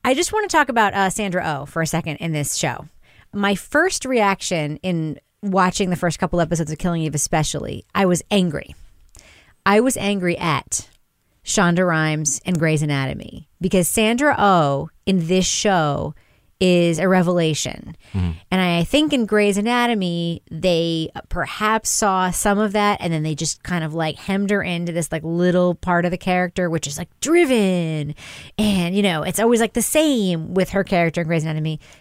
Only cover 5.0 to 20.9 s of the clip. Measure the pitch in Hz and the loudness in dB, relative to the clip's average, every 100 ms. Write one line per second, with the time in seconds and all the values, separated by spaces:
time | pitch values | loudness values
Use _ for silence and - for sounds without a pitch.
5 | 156 - _ _ 208 196 185 - 185 175 | -4 -8 _ _ -2 2 2 0 -2 0
6 | 175 - 175 175 165 165 151 156 180 165 | -2 -2 -2 0 0 0 -4 -4 -2 -2
7 | 156 151 - 165 151 151 - - - 185 | -2 -4 -2 0 0 -4 -8 -10 -6 0
8 | 190 175 - 202 180 151 - - - _ | 2 2 0 0 0 -4 -10 -20 -20 _
9 | _ - - - _ _ 196 208 254 - | _ -20 -20 -20 _ _ 2 4 2 0
10 | 196 196 180 175 170 139 - - - _ | -4 -2 -2 -2 -2 -4 -4 -10 -10 _
11 | _ _ _ _ - 220 175 170 180 160 | _ _ _ _ -4 2 2 2 2 0
12 | 156 151 147 - - 170 160 156 151 139 | 0 -2 -4 -4 -4 0 2 2 0 -2
13 | 135 - - - - - 185 185 170 226 | -2 -6 -12 -18 -20 -6 0 2 2 2
14 | 220 247 294 - 202 175 143 139 156 _ | 2 2 2 4 4 4 4 0 -6 _
15 | - 190 160 185 180 - 208 180 151 139 | -2 0 2 2 2 0 2 2 2 0
16 | 147 - _ _ _ - 185 175 170 156 | -4 -10 _ _ _ 0 4 4 4 2
17 | 185 185 175 175 160 147 - - - - | 2 4 4 2 2 0 -4 -8 -14 -18
18 | - 95 87 82 - 185 180 170 165 294 | -8 -2 -2 -4 -2 0 2 0 2 2
19 | 302 269 214 214 208 202 220 240 240 214 | 2 0 2 2 2 2 0 0 0 0
20 | 180 170 170 165 - 160 180 165 170 | -2 -2 -4 -6 -10 -2 0 2 0